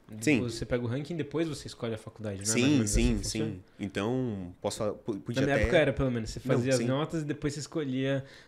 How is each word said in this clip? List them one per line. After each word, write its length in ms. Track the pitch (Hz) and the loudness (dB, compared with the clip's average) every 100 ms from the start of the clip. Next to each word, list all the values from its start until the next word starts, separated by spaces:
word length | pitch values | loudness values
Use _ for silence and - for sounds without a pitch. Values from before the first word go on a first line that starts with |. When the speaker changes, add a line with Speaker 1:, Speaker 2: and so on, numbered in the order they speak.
| - 110 | -16 -2
Speaker 1:
Sim. 200 | 147 127 | 4 4
Speaker 2:
Você 240 | 117 - 120 | 2 -4 -2
pega 180 | 123 | -2
o 40 | 120 | 0
ranking 260 | 131 - | -4 -4
e 40 | 170 | -6
depois 300 | 143 147 165 | -4 -2 -2
você 200 | 139 - | -4 -10
escolhe 260 | - 117 | -8 -6
a 40 | 110 | -6
faculdade, 440 | - - 107 98 104 | -10 -10 -8 -4 0
não 80 | 113 | 4
é 40 | |
mais 40 | |
ou 60 | 131 | 6
Speaker 1:
Sim, 60 | 143 | 4
Speaker 2:
menos 140 | 107 | 4
assim 100 | 104 | 4
Speaker 1:
sim, 140 | 120 107 | 4 2
Speaker 2:
que 60 | |
funciona? 280 | 101 110 110 | -2 -2 -2
Speaker 1:
sim. 120 | 92 - - | -6 -12 -8
Então, 760 | 101 101 104 131 127 98 90 90 | -6 -2 0 0 -2 -4 -8 -6
posso 160 | - - | -4 -2
fa-, 140 | 107 | -4
po-, 260 | - - 98 | -4 -4 -6
podia 220 | - 123 | -4 0
Speaker 2:
Na 40 | 139 | 2
minha 80 | 139 | 2
Speaker 1:
até 80 | |
Speaker 2:
época 140 | 110 156 | 4 4
era, 160 | 139 | 4
pelo 160 | 135 135 | 2 0
menos. 200 | 120 110 | -2 -4
Você 100 | 120 127 | -6 0
Speaker 1:
Não, 100 | 123 | 2
Speaker 2:
fazia 160 | 127 | 2
as 60 | 127 | 2
Speaker 1:
sim. 80 | 117 | 2
Speaker 2:
notas 360 | 135 156 165 | 0 -2 -4
e 40 | 151 | -4
depois 280 | 147 147 | -4 -4
você 60 | 147 | -4
escolhia, 640 | - 165 143 131 135 135 135 - | -6 -4 -2 0 0 0 -4 -14